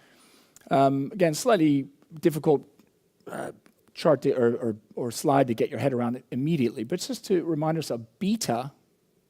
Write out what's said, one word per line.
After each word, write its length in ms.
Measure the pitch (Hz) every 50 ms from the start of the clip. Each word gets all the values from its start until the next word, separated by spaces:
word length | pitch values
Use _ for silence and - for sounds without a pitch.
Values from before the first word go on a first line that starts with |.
| _ _ _ _ _ _ _ _ _ _ _ - _ -
um, 400 | - 135 139 135 139 139 139 131
again, 220 | - 196 180 165 151
slightly 540 | 151 - 170 226 190 156 156 143 139 135 139 - _ _ _ 170 156
difficult, 460 | - 170 151 156 139 160 151 135 - - _ _ _ _ _ _ _ _ _ _ _ -
uh, 220 | - - - - - - _ _ _ _ _ _ _
chart 280 | - - 170 151 131
to, 100 | - 143
or, 220 | 127 127 120 117 123
or, 200 | - 127 117 107 107 - _ -
or 160 | - 147 120
slide 360 | 113 - - 156 139 139 139
to 80 | 123 117
get 160 | - 127 107
your 80 | - 113
head 140 | 117 139
around 240 | 131 120 120 120 123
it 80 | 127 - _
immediately, 540 | - 123 135 151 170 151 - - - 135 110
but 160 | 123 175 180
just 240 | - - 262 220 -
to 160 | - 196 175 151
remind 340 | 165 165 147 151 156 160 160
ourselves, 260 | 147 - 135 120 117 - _ _
beta, 540 | - 190 220 220 - - 120 113 127 143 - _ _ _ _ _ _ _ _ _ _ _